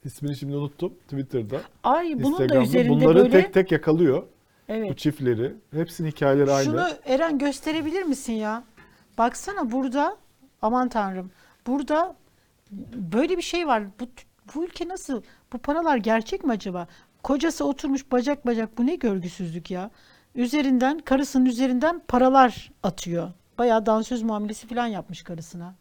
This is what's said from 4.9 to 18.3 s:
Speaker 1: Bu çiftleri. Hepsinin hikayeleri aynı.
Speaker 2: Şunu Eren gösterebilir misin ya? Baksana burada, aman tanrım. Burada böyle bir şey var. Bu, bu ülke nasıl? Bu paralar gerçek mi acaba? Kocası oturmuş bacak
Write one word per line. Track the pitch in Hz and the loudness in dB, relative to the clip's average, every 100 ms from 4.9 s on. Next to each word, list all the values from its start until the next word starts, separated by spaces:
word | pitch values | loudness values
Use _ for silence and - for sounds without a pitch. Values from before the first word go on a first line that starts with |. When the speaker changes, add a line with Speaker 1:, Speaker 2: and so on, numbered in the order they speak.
Speaker 1:
Bu | 135 | -2
çiftleri. | 147 143 131 113 127 220 _ | -4 -2 -2 0 -2 -6 _
Hepsinin | 151 160 - 160 | -6 -6 -4 -8
hikayeleri | 147 143 139 139 | 0 2 4 4
aynı. | 139 139 | 4 2
Speaker 2:
Şunu | - 349 302 | 0 -2 -4
Eren | - 262 330 285 | -2 0 0 0
gösterebilir | 285 269 - 311 302 359 | -2 -2 -4 -4 -2 -4
misin | 359 262 - | -2 -4 -4
ya? | 220 214 220 - _ - _ _ - | -4 -4 -6 -10 _ -20 _ _ -2
Baksana | 233 240 - 403 277 | 0 0 -10 -6 -4
burada, | 247 269 254 302 427 _ _ _ _ | -2 -2 0 -2 -2 _ _ _ _
aman | 214 247 254 | -2 0 0
tanrım. | 247 196 185 185 _ _ _ - | -2 -2 -4 -10 _ _ _ -4
Burada | 269 262 302 359 320 _ _ _ _ _ 202 - | -4 0 0 0 -6 _ _ _ _ _ -16 -14
böyle | 240 175 208 330 359 | -10 -4 0 0 -2
bir | |
şey | - 339 330 | -4 -4 0
var. | 233 208 - | -2 -2 -12
Bu, | 247 - - _ 208 | -16 -16 -20 _ -14
bu | 285 | -8
ülke | 339 - 339 | -8 -8 -8
nasıl? | 370 - 254 - _ _ | -8 -6 -8 -8 _ _
Bu | 240 | -10
paralar | - 302 330 269 | -4 0 2 0
gerçek | 208 226 226 381 | 2 0 0 -4
mi | 320 | -2
acaba? | 220 202 180 170 - _ _ | -2 -4 -8 -10 -16 _ _
Kocası | - 277 320 - | -2 0 0 -2
oturmuş | 285 277 - 269 269 | -2 -2 -2 -4 0
bacak | 247 240 | 0 0